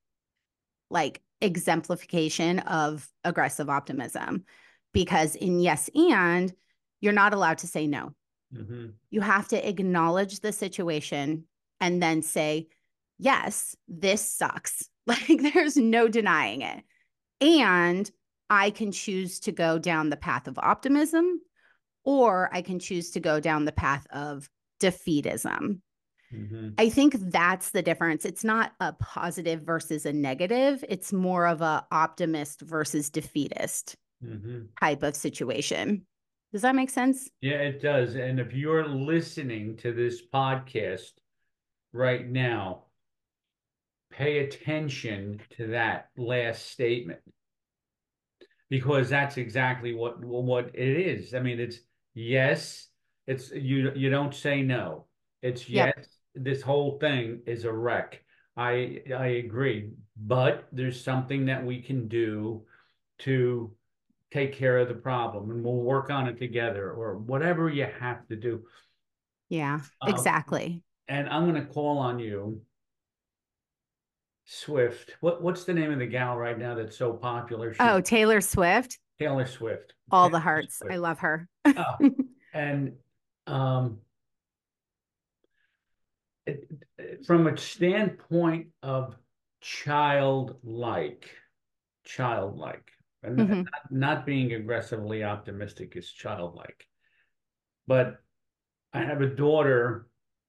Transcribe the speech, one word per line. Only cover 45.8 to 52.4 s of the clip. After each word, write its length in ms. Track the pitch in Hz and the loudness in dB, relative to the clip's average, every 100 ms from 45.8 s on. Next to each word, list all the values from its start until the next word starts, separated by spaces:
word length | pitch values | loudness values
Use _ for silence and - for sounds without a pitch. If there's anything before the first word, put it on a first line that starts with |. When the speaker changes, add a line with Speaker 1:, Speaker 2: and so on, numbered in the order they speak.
| 113 92 - - | 0 -2 -8 -8
Speaker 2:
last 540 | 120 123 117 113 - | -2 0 -2 -4 -10
statement, 500 | - 117 120 82 - - _ _ _ _ _ _ _ _ _ _ _ - _ _ | -2 0 0 -4 -14 -18 _ _ _ _ _ _ _ _ _ _ _ -20 _ _
because 380 | 135 131 143 127 | -2 2 2 2
that's 280 | 143 135 - | 2 0 -4
exactly 580 | 113 113 127 123 120 | -4 -2 0 -2 -4
what, 300 | 117 117 - | -4 -6 -6
what 420 | 120 120 127 123 123 | -8 -4 0 0 -2
it 220 | - 127 147 | -4 0 0
is. 340 | 185 143 90 | 0 -4 -6
I 60 | 127 | -4
mean, 180 | 127 120 | -4 -4
it's, 200 | 120 - _ _ _ | -6 -10 _ _ _
yes, 720 | 113 113 131 | -12 -2 2